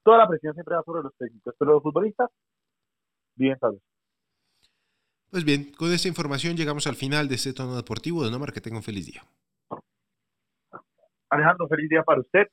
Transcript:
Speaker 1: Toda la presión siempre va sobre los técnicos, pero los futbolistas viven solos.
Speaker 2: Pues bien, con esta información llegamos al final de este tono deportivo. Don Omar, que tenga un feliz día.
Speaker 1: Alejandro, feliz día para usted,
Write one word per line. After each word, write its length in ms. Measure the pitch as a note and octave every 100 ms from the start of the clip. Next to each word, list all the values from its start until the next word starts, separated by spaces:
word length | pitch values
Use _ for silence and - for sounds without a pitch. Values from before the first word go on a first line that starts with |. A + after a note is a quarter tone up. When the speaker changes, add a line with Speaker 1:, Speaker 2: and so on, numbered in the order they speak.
Speaker 1:
Toda 140 | - A#3
la 100 | G#3+
presión 260 | D#3+ D3+
siempre 220 | D3+ D#3+ E3+
va 80 |
sobre 200 | E3 E3
los 120 | C3+ -
técnicos, 360 | A#2+ A#2 B2 -
pero 140 | D3
los 100 | D3+
futbolistas 460 | D3+ D#3 G#3+ - B3+ _ _ _ _ _ _ _ _ _ _ -
viven 240 | C3 C3
solos. 220 | A#2 G2 _ _ _ _ _ _ _ _ _ _ _ _ _ _ _
Speaker 2:
Pues 140 | F#3
bien, 280 | D3+ C#3+ C#3+
con 180 | - E3
esta 160 | F3 F#3
información 480 | E3 D#3+ C#3 E3 E3+
llegamos 320 | D3+ D3 D3
al 80 | B2
final 320 | C3+ D3 C#3+
de 80 | B2
este 180 | C3+
tono 220 | B2+ B2+ B2
deportivo. 480 | - A2 D#3+ E3+
Don 100 | A#2
Omar, 200 | B2 D3
que 80 | -
tenga 160 | A2+ A2+
un 60 |
feliz 220 | G#2+ G2 C2+
día. 180 | - - _ _ _ - - - _ _ _ _ _ _ _ _ - _ _ _ _ -
Speaker 1:
Alejandro, 380 | D3 D#3 F3+ D#3
feliz 220 | D3+ D#3
día 140 | D#3+
para 180 | D#3 C#3
usted, 260 | - F#3 G#3